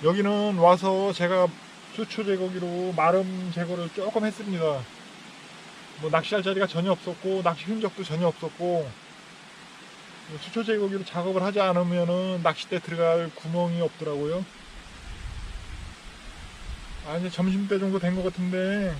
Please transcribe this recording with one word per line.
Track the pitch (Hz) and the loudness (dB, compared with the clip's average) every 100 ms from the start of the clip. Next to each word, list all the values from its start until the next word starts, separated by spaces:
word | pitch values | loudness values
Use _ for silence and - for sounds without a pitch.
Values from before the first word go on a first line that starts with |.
여기는 | 147 190 202 208 208 190 | 4 4 4 4 2 6
와서 | 170 180 190 190 202 | 8 8 6 2 2
제가 | 175 175 185 180 - - - - - | 2 2 4 4 2 -16 -18 -12 -8
수초 | 220 - 202 | -6 -2 0
제거기로 | 190 185 185 175 175 185 165 | 0 0 -2 -4 -2 -2 4
마름 | 160 185 190 185 185 | 6 6 4 -2 -4
제거를 | 170 170 175 170 - | -2 -2 -2 -4 -4
조금 | 196 220 214 | -2 0 0
했습니다. | 214 208 180 160 139 120 - - - - - - - - - - - | -2 -4 0 2 2 -4 -14 -18 -18 -18 -18 -18 -18 -18 -18 -18 -6
뭐 | 156 | 2
낚시할 | 160 160 208 | 2 2 0
자리가 | 185 190 185 | 2 2 2
전혀 | 165 185 | 2 2
없었고 | 175 - 170 185 190 | 2 0 -4 0 2
낚시 | 170 165 156 | 2 0 -4
흔적도 | 220 208 - | -2 -2 -4
전혀 | 185 156 175 | -4 2 2
없었고, | 156 160 - 175 175 139 107 - - - - - - - - - - - - - 151 | 2 -8 -4 0 0 -2 -10 -18 -20 -20 -20 -20 -20 -20 -20 -20 -20 -18 -18 -12 -12
수초 | - 226 | -6 -4
제거기로 | 220 214 196 196 185 | 0 2 2 0 -4
작업을 | 175 180 185 | -2 0 2
하지 | 185 202 | 2 4
않으면은 | 190 180 175 175 170 180 185 185 | 4 4 4 2 2 2 0 2
낚싯대 | 165 151 - 185 | 2 0 -4 -4
들어갈 | - 165 165 170 165 - | -4 2 4 4 2 -6
구멍이 | 160 170 175 170 | -4 0 0 0
없더라고요. | 165 - 156 147 147 175 190 - - - - - - - - - - - - - - - - - - - - - - - - - 151 | -2 -2 -4 -2 -2 -2 -4 -12 -18 -16 -16 -16 -12 -10 -10 -10 -10 -10 -10 -12 -12 -14 -16 -16 -16 -14 -16 -14 -12 -10 -10 -12 -6
아, | 165 | -4
이제 | 180 | -2
점심때 | 170 185 190 202 196 | 2 2 4 2 2
정도 | 190 190 | 2 2
된 | 175 185 | 2 2
것 | 185 | 0
같은데 | 180 180 185 185 208 190 147 | 0 0 2 2 2 0 -2